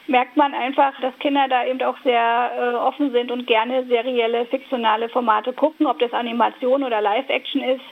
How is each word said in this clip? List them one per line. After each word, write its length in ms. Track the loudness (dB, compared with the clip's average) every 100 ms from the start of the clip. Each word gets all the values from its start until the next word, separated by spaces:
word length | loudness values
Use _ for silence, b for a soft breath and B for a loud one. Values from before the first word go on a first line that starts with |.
| 0
merkt 300 | 0 2 0
man 160 | 0
einfach, 460 | 0 -2 2 0 0
dass 160 | -6 -2
Kinder 300 | 0 2 2
da 180 | 0 0
eben 160 | -2
auch 160 | -2 -2
sehr, 480 | 0 2 4 2 0 -2
äh, 180 | -2 0
offen 360 | 0 0 0
sind 200 | 0 -2
und 160 | -4 0
gerne 380 | 2 2 -2 0
serielle, 600 | 0 0 0 0 0 -2
fiktionale 640 | -4 -4 -2 0 0 -2
Formate 420 | 0 2 2 0
gucken. 360 | -2 -2 0 -2
Ob 100 | 0
das 160 | -2
Animation 720 | -2 -4 0 -2 0 0 0
oder 180 | 0 0
Live-Action 600 | 0 0 -2 -4 -4 -4
ist, 180 | -2 -2 -6